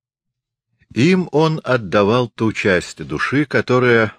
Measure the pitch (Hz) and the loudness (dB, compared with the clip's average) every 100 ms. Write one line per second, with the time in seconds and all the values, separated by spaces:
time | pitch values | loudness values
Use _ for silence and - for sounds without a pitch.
0 | _ _ _ _ _ _ _ _ _ - | _ _ _ _ _ _ _ _ _ -2
1 | 147 185 170 147 160 156 - 127 101 104 | 2 2 0 0 0 0 -2 -2 0 0
2 | 101 120 123 - 113 95 107 90 - - | 2 2 -2 -4 -4 -2 0 0 -2 -10
3 | 76 76 - 131 151 123 - 123 123 117 | -10 -6 -2 -2 0 -2 0 2 4 4
4 | 110 | 2